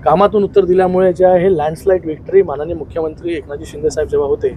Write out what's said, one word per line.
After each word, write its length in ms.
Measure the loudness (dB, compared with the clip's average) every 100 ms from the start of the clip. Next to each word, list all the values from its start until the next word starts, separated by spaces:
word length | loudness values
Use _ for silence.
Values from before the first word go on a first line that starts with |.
| 2
कामातून 380 | 4 4 2
उत्तर 220 | 2 2 2
दिल्यामुळे 480 | 2 2 2 2
जे 120 | 4 4
आहे 140 | 4
हे 180 | 2 0
लँडस्लाईड 480 | -2 -2 0 0 -2
व्हिक्टरी 360 | -10 0 2
माननीय 340 | 2 -4 -6 -8
मुख्यमंत्री 580 | -8 -6 -6 -6 -8
एकनाथजी 320 | -8 -10 -14 -12
शिंदे 240 | -4 -4
साहेब 200 | -2 -2
जेव्हा 180 | -2 0
होते 220 | -2 -2